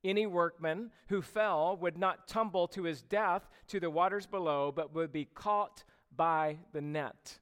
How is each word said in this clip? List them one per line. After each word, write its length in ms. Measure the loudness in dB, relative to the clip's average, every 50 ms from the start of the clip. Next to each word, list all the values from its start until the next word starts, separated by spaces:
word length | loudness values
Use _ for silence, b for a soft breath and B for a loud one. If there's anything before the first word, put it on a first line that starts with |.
| 0
any 220 | 2 2 2 2
workman 640 | 2 2 2 2 2 0 -2 -2 -2 -2 -2 -6 -12 b b b -4
who 120 | -2 -2
fell 560 | -2 -2 0 0 2 2 4 2 2 2 0
would 220 | 0 -2 -4 -2 2
not 280 | 0 0 0 -2 -8
tumble 400 | -6 -2 0 0 0 2 0 0 0
to 160 | -2 -4 -4
his 180 | -4 -4 -6 -6
death 440 | -2 0 2 2 2 2 0 -2 -8 B B B
to 120 | -6 -4 -2
the 120 | -2 0
waters 340 | 2 4 4 4 2 -2 -6
below, 460 | -4 -6 -2 0 0 2 2 0 0 0
but 200 | -4 -4 -4 -2
would 160 | -4 -4 -2
be 140 | -2 -6 -6 -6 _
caught 480 | -6 -2 0 2 2 0 -2 -6 -20 -20 b b b b b -2
by 400 | 0 2 4 4 4 2 0 -2 -4 -12 -8 -8
the 80 | -6
net. 560 | -6 -4 -4 -4 -4 -6 -8 _ _ -20 -20 -20